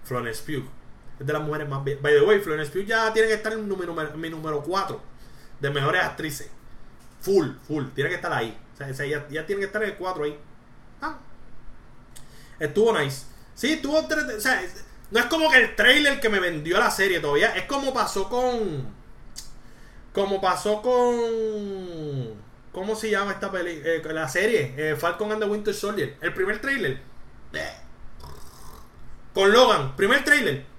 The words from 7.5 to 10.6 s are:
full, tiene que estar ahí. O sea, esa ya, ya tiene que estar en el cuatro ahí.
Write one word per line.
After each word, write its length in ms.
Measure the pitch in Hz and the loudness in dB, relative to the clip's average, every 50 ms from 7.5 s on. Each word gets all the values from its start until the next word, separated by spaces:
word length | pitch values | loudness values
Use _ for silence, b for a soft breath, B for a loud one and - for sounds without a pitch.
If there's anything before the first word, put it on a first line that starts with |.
| - - - | -2 -8 -8
full, 180 | - 151 151 131 - - | -4 -4 -4 -4 -4 -4
tiene 160 | 135 139 165 | -4 -2 -2
que 60 | 180 | -2
estar 180 | 170 175 175 156 | -4 -2 -2 -2
ahí. 240 | 127 117 117 107 - - - - | -2 -2 -4 -6 -12 -16 -18 -14
O 40 | |
sea, 120 | - 143 139 | -12 -10 -8
esa 160 | 131 135 147 | -6 -6 -4
ya, 220 | 143 147 147 143 - | -4 -4 -4 -6 -6
ya 160 | 135 156 160 | -8 -8 -4
tiene 140 | - 202 196 | -4 -2 -2
que 80 | 196 | -2
estar 140 | 190 - 214 214 | -4 -2 -2 -2
en 80 | 202 | -2
el 60 | - | -4
cuatro 260 | - 175 185 180 156 147 | -4 -6 -4 -4 -2 -4
ahí. 140 | 147 147 - - - - - | -4 -6 -8 -16 -18 -20 -20